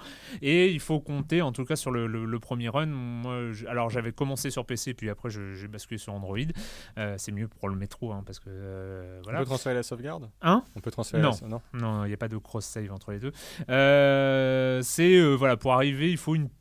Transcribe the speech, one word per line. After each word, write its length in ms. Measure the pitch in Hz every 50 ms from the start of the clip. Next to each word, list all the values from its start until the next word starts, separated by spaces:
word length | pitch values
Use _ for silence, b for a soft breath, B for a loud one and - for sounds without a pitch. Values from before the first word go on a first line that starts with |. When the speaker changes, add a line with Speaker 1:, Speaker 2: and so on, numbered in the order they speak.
| B B B B B B 269 B
Speaker 1:
et 300 | - 139 160 175 180 190
il 80 | 175 151
faut 200 | - - 156 151
compter 440 | - - 147 139 143 151 160 175 170
en 80 | 135
tout 140 | 120 - 127
cas 100 | - 160
sur 160 | 147 - 131
le, 160 | 127 120 117
le, 180 | 113 110 113 113
le 140 | 113 113 117
premier 280 | - - 127 120 120
run. 200 | 117 110 143 156
Moi, 640 | 156 147 131 123 120 120 117 120 123 123 123 120 117
je, 160 | 110 107 117
alors 240 | 117 120 120 117 117
j'avais 200 | 110 123 113 117
commencé 380 | 113 - 147 135 135 123 - 135
sur 160 | 123 131 117
P 100 | - 127
C, 200 | 113 - 135 123
puis 160 | - 110 107
après 180 | 101 - - 120
je, 240 | 104 104 101 98 98
j'ai 140 | 95 101
basculé 320 | 104 104 104 - - 117 107
sur 120 | - - 101
Android. 240 | 101 98 92 98 110 139 160 160 B B B B B B B B
Euh, 160 | 110 107 104 101 95
c'est 120 | - -
mieux 160 | 101 101 113
pour 220 | 107 - - - 98
le 60 | 98
métro, 360 | 95 101 101 - - 123 117
hein, 120 | 104 98 95
parce 140 | - 98 -
que... 100 | - 98
Euh, 680 | 95 95 98 95 95 95 95 95 95 92 90 92 92 92 90
voilà. 140 | 104 120
Speaker 2:
On 40 | 156 139
peut 60 | 127
transférer 260 | 131 127 - 131 123
la 80 | 123 117
sauvegarde ? 480 | - 127 117 123 143 165 165 131 110 - _
Speaker 1:
Hein ? 220 | - 165 190 247 - - -
Speaker 2:
On 40 | -
peut 100 | - 120
transférer 320 | - - 113 - - 156
Speaker 1:
Non. 80 | 156 139
Speaker 2:
la 60 | 113
sau-, 120 | 98 -
non. 140 | 110 110 120 - - -
Speaker 1:
Non, 320 | 123 117 110 110 104 104
il 20 |
n'y 80 | 101 104
a 20 |
pas 100 | 101 117
de 100 | 110 110
cross-save 540 | 107 - - - 113 101 - - 113 107 98
entre 200 | 98 98 - -
les 80 | 104 101
deux. 140 | 120 135 147 B B B B B 165 -
Euh, 1120 | 127 135 139 139 143 143 139 139 139 139 139 135 135 135 131 131 131 131 131 131 127 127
c'est, 340 | 127 - - - 165 180 185
euh, 200 | 180 170 147 139
voilà, 220 | 127 135 131 123
pour 160 | 107 - 135 127
arriver, 360 | 127 139 143 139 135 151 175
il 80 | 180
faut 160 | - - 156 160
une 160 | 160 147 127 - _